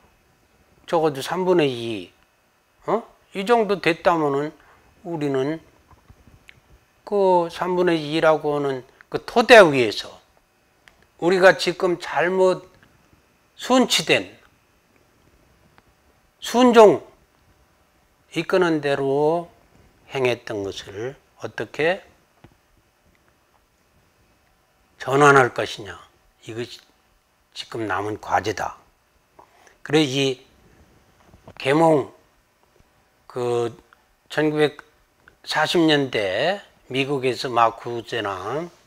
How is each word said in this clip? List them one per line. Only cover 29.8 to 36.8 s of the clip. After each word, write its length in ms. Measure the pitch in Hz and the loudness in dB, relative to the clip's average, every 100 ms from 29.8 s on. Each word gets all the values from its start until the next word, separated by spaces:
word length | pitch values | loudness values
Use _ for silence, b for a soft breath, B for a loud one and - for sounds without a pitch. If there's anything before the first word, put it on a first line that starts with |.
그래, 220 | - 151 | -2 0
이 420 | 147 139 135 123 - _ _ _ _ _ _ _ _ - - - | 0 -2 -2 -4 -14 _ _ _ _ _ _ _ _ -20 -20 -8
계몽, 560 | 131 151 165 151 104 - _ _ _ _ _ _ _ _ _ _ - | -2 2 2 2 -2 -12 _ _ _ _ _ _ _ _ _ _ -14
그 500 | 127 123 120 117 117 - _ _ _ - | -8 -4 -2 -4 -8 -20 _ _ _ -10
천구백사십 1500 | - 151 151 147 - - _ _ _ _ _ - 151 156 180 | -2 -2 0 -2 -2 -20 _ _ _ _ _ -8 -4 0 2
년대 800 | 160 147 131 120 98 98 156 202 - _ | 4 2 0 -4 -4 -2 -4 -6 -10 _